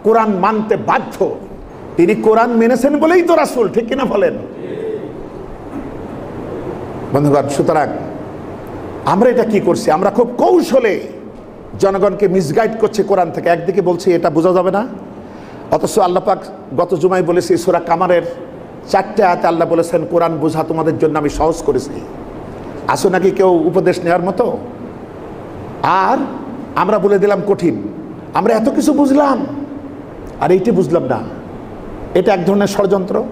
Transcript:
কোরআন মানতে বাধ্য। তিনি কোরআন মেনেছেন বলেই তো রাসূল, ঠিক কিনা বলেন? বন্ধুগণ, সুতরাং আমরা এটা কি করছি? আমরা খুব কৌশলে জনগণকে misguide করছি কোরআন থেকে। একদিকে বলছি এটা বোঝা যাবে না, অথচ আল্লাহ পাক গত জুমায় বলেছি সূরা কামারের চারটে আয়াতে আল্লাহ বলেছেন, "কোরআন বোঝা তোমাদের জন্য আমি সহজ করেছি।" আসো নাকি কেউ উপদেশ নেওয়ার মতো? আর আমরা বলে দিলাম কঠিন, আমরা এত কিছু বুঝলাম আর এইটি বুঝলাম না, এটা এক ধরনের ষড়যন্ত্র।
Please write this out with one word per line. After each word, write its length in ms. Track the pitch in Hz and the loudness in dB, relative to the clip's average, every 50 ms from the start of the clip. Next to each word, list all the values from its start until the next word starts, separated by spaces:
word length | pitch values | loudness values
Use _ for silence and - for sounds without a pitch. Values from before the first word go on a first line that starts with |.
| - | 4
কোরআন 280 | 208 226 226 220 214 | 4 4 4 4 2
মানতে 440 | 202 180 180 208 220 214 208 - 220 | 0 0 0 0 0 0 0 0 -2
বাধ্য। 600 | 165 - - 180 - 196 - - - 190 156 - - - - - - - - - - - - - | 0 2 0 0 0 0 -4 -4 -2 -2 -2 -2 -8 -12 -14 -16 -16 -16 -18 -18 -16 -16 -6 2
তিনি 180 | 165 170 180 214 | 2 4 4 4
কোরআন 360 | 220 220 220 220 226 233 240 | 2 4 4 4 6 4 4
মেনেছেন 480 | 240 226 226 233 262 - 240 285 294 285 | 4 4 4 4 4 4 4 2 4 4
বলেই 240 | 311 320 359 370 | 4 4 4 4
তো 140 | 339 330 339 | 4 4 4
রাসূল, 320 | 320 294 - - 254 220 175 | 4 2 0 0 0 0 2
ঠিক 200 | - 226 233 220 | 2 -2 0 0
কিনা 160 | 262 269 262 | -2 -2 -2
বলেন? 300 | 196 - 214 185 156 104 - - - - - - - - - - - - - - - - - - - - - - - - - - - - - - - - - - - - - - - - - - - - - - - - - - - - - - - | 0 2 2 2 2 0 -2 -10 -10 -12 -12 -10 -10 -8 -8 -6 -8 -8 -8 -10 -12 -12 -14 -14 -14 -14 -14 -14 -14 -14 -14 -14 -12 -12 -10 -10 -10 -12 -12 -12 -12 -12 -12 -12 -12 -12 -12 -10 -10 -10 -10 -8 -10 -10 -10 -10 -12 -10 -10 -8 -2
বন্ধুগণ, 360 | - 143 147 147 139 143 131 - | 0 2 2 4 4 2 2 0
সুতরাং 400 | - - 160 - 160 156 139 - - - - - - - - - - - - - - - - - - - - - - - - | 0 0 0 2 2 2 0 0 -2 -8 -8 -10 -10 -12 -12 -12 -14 -14 -14 -14 -14 -14 -14 -14 -12 -12 -12 -12 -12 -4 -2
আমরা 260 | 135 160 190 233 254 | 0 2 4 4 4
এটা 140 | 240 247 214 | 4 4 2
কি 160 | 220 214 190 | 2 2 2
করছি? 300 | - 180 165 - - 165 | 2 2 0 2 2 0
আমরা 200 | 151 165 190 202 | 2 2 2 2
খুব 200 | 196 240 240 233 - - | 2 2 0 0 2 0
কৌশলে 600 | 285 - 359 339 277 - - 262 240 208 170 - - - - - - - - - - - - - - - - - | 2 4 4 4 4 4 2 2 4 2 0 -2 -6 -10 -12 -14 -16 -16 -18 -18 -18 -18 -18 -18 -18 -14 -4 0
জনগণকে 480 | - 196 190 190 196 202 190 - 208 180 | 2 2 2 4 2 2 2 2 0 2
misguide 520 | 175 190 175 139 156 233 220 214 220 - | 2 2 0 2 0 2 0 0 0 0
করছি 220 | 220 202 - - | 0 0 2 0
কোরআন 280 | 180 - 202 185 175 170 | 0 2 2 2 2 0
থেকে। 180 | - 165 - 170 | -2 -2 2 2
একদিকে 340 | 170 170 160 196 185 202 | 2 2 0 0 0 2
বলছি 300 | 175 180 175 170 - 190 | 2 2 0 2 2 2
এটা 180 | 170 170 - 170 | 2 4 2 2
বোঝা 220 | 143 165 160 185 | 2 4 4 4
যাবে 180 | 175 185 175 190 | 4 4 2 2
না, 160 | 180 202 226 - - - - - - - - - - - - - - - - - | 0 0 -2 -4 -8 -14 -14 -16 -16 -16 -16 -18 -18 -18 -18 -18 -18 -16 -4 -2
অথচ 280 | - 156 - - - 214 | 0 0 0 0 2 2
আল্লাহ 240 | 190 180 180 185 | 2 4 2 2
পাক 160 | 180 208 190 - - - - - - - 135 | 2 0 0 0 -4 -14 -16 -16 -14 -4 -2
গত 180 | 127 175 175 190 | -2 0 0 0
জুমায় 280 | 156 160 185 190 - | 2 2 2 4 2
বলেছি 340 | 180 156 175 180 170 - 180 | 2 2 2 2 2 2 0
সূরা 240 | 160 - 185 175 170 | 2 2 2 0 0
কামারের 420 | 165 165 165 170 185 175 180 170 170 - - - - - - - - - - - - - | 2 0 0 0 4 4 4 2 2 -2 -8 -10 -12 -14 -14 -16 -16 -16 -16 -16 -4 0
চারটে 360 | - 190 190 - - 220 208 | 0 0 0 0 0 2 4
আয়াতে 220 | 180 175 175 - | 4 4 2 2
আল্লাহ 220 | 170 170 165 170 165 | 0 2 2 2 2
বলেছেন, 360 | 165 165 165 - - 165 156 - | 2 2 2 2 0 -2 0 2
"কোরআন 260 | 170 170 170 165 165 | 2 2 2 2 0
বোঝা 280 | 147 147 160 131 160 - - | 0 0 0 0 0 -2 -2
তোমাদের 300 | 160 160 156 165 151 - | -2 0 0 0 0 2
জন্য 200 | 160 156 147 147 | 0 2 2 2
আমি 100 | 147 - | 0 0
সহজ 340 | - - 156 165 165 - | 0 2 0 0 0 0
করেছি।" 380 | - - - - - - - - - - - - - - - - - - - - - - - - - - | -2 0 0 0 -2 -4 -10 -10 -12 -12 -14 -14 -14 -14 -14 -14 -14 -14 -14 -14 -14 -12 -12 -8 -2 -2
আসো 200 | 131 - - 196 | -2 2 2 2
নাকি 220 | 175 180 175 190 | 2 4 2 2
কেউ 180 | 190 - 190 185 | 4 4 4 6
উপদেশ 500 | 180 165 156 175 165 190 175 180 175 180 | 6 4 2 2 2 2 2 2 0 2
নেওয়ার 240 | 170 170 175 180 | 0 2 2 2
মতো? 360 | 170 190 190 - 240 190 - - - - - - - - - - - - - - - - - - - - - - - - - - | 0 -2 0 0 0 0 -2 -6 -8 -12 -12 -14 -14 -14 -14 -14 -16 -16 -16 -16 -14 -14 -14 -14 -14 -14 -14 -14 -12 -12 -8 -4
আর 340 | - 143 175 190 190 196 254 - 277 - - - - - - - - - - | 0 2 2 2 4 2 2 0 0 -4 -6 -10 -10 -10 -12 -12 -12 -6 -2
আমরা 220 | 147 175 190 214 202 | 0 2 2 2 2
বলে 200 | 180 202 202 190 | 4 4 4 4
দিলাম 220 | 190 202 202 190 165 | 4 4 2 2 2
কঠিন, 420 | - 196 190 175 160 113 104 - - - - - - - - - - - | 0 0 2 2 0 0 0 -6 -8 -10 -10 -14 -14 -14 -14 -14 -2 -2
আমরা 200 | 156 185 220 226 | 2 2 4 2
এত 140 | 220 226 277 | 4 2 2
কিছু 240 | - - - 302 | 0 2 2 2
বুঝলাম 540 | 277 269 285 262 269 294 285 277 262 214 - - - - - - - - - - - - - - - - - - - - | 4 4 4 4 4 4 4 4 2 0 -2 -6 -6 -8 -10 -10 -12 -12 -12 -14 -14 -14 -16 -16 -16 -14 -14 -14 -6 -2
আর 100 | - 151 | 2 4
এইটি 200 | 180 190 185 240 | 4 4 4 2
বুঝলাম 340 | 202 180 180 143 165 165 135 | 2 2 2 2 0 0 0
না, 140 | 127 131 107 113 - - - - - - - - - - - - - - - - - - | 0 -4 -4 -4 -10 -12 -12 -14 -14 -14 -14 -14 -14 -14 -14 -14 -14 -14 -12 -12 -2 0
এটা 200 | 180 180 214 196 | 2 2 4 2
এক 100 | 185 170 | 2 2
ধরনের 220 | 180 196 202 202 | 2 2 2 2
ষড়যন্ত্র। 580 | 196 - - 202 185 202 196 185 190 - - - - | 0 0 0 2 2 2 0 0 -2 -2 -4 -4 -4